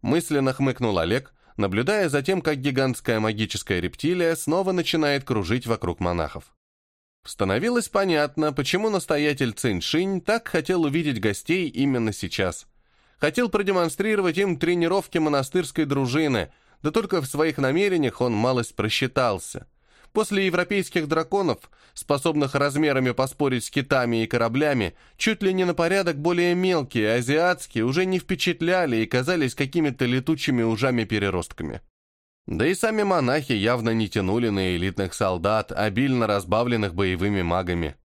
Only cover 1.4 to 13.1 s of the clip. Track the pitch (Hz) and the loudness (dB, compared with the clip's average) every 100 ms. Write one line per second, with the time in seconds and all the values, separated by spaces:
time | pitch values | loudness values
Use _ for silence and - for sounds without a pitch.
1.4 | _ - 101 95 131 214 180 143 135 190 | _ -4 0 0 2 2 2 0 0 0
2.4 | 160 147 135 131 135 123 - 110 110 107 | 0 -2 0 0 0 0 0 0 0 0
3.4 | 110 - - 92 87 - 147 180 165 165 | -4 -4 -2 -2 -2 -4 -2 0 0 0
4.4 | - 165 190 180 165 165 151 139 135 113 | -2 0 0 0 0 0 2 0 0 -2
5.4 | 87 120 117 113 90 85 87 87 78 80 | 0 -2 0 -2 -2 -2 -2 0 -4 -6
6.4 | - _ _ _ _ _ _ _ - - | -18 _ _ _ _ _ _ _ -20 -4
7.4 | 95 101 208 240 - 208 196 160 147 - | 0 0 2 0 0 0 2 2 0 0
8.4 | 151 139 139 185 220 196 - 151 147 143 | -2 0 -2 0 0 -2 0 0 2 0
9.4 | 131 107 127 92 - 151 190 196 - 226 | -2 -2 -2 -2 0 0 0 -2 0 -2
10.4 | - 175 147 185 156 147 151 120 104 98 | 0 -4 0 0 2 0 -2 0 -2 -2
11.4 | - 175 165 - 139 127 110 101 92 - | -2 -2 -2 0 0 2 0 -4 -8 -2
12.4 | 95 82 - _ _ _ _ | -2 -4 -14 _ _ _ _